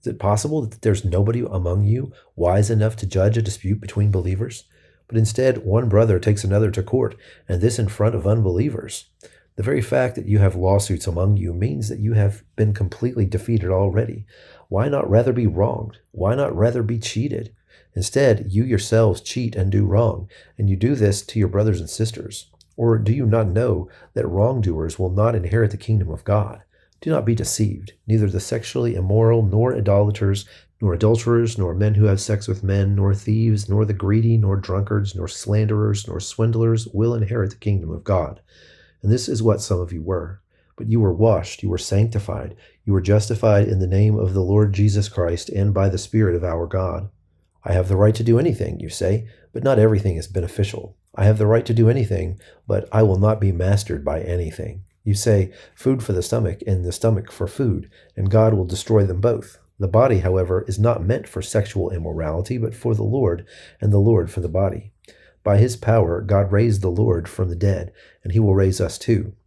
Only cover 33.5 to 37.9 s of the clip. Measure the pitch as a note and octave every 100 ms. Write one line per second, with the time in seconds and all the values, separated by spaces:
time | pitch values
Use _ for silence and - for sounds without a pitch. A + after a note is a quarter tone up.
33.5 | G#2+ G#2 G2+ G#2+ G2+ F#2 G#2+ A2+ A2+ G#2
34.5 | G2 F#2+ F#2 G2+ G#2 G2+ F#2+ F2 - -
35.5 | G#2 G#2+ G#2+ G#2+ G#2 G#2 E2 G2 - A2+
36.5 | A2+ A2+ A2+ A2+ G2 A2+ A#2+ G2+ A#2 G#2+
37.5 | - G#2 G2 D#2+